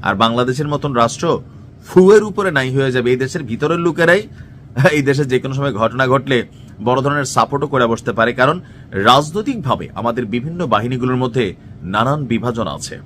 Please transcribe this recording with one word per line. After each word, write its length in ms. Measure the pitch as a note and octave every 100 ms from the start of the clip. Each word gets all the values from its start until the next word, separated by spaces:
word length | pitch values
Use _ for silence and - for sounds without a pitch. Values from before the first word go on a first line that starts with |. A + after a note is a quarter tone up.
আর 120 | F#2
বাংলাদেশের 540 | G2+ A2+ A#2+ B2 B2+ D3
মতন 240 | C#3+ C#3+
রাষ্ট্র 480 | A#2+ A#2 - E3+ C3 - - - - -
ফুয়ের 360 | F#3 F#3 G#3+
উপরে 280 | G#3+ G3 F#3+
নাই 240 | C#3+ C3
হয়ে 180 | C3+ C3+
যাবে। 180 | B2+ A#2+
এই 60 | B2+
দেশের 260 | C3 E3+
ভিতরের 360 | C3+ A#2 D3+ E3+
লোকেরাই 440 | E3+ D#3+ E3 F#3 A3 - - - - B2+ C3+
এই 120 | D3+
দেশে 220 | C3+ C#3
যে 140 | C#3 B2+
কোনো 160 | C3
সময় 180 | C3+ C#3
ঘটনা 340 | G#2 A2+ A#2+ C3
ঘটলে 400 | C3+ C3+ B2 G#2 - - -
বড় 180 | A2 B2+
ধরনের 220 | C3+ C#3+
সাপোর্টও 420 | C3+ B2+ A#2 C#3 C#3
করে 200 | C3+ A#2
বসতে 260 | A2+ A#2
পারে, 200 | G#2+ A2+
কারণ 280 | B2 C3 F3 - - -
রাজনৈতিকভাবে 1000 | G2 G#2 C3 D3+ F#3+ A3 A#3+ C3 G#2 D2+
আমাদের 300 | - A2+ A#2 A2
বিভিন্ন 400 | A#2+ C#3 E3+ D#3
বাহিনীগুলোর 500 | G#2+ A#2+ B2+ B2+ B2+
মধ্যে 380 | B2+ B2+ G#2 D#2+ - -
নানান 420 | E2 G#2 A#2+ D3+
বিভাজন 420 | B2+ A#2 A#2+ A#2 G#2
আছে। 340 | C#2+ - -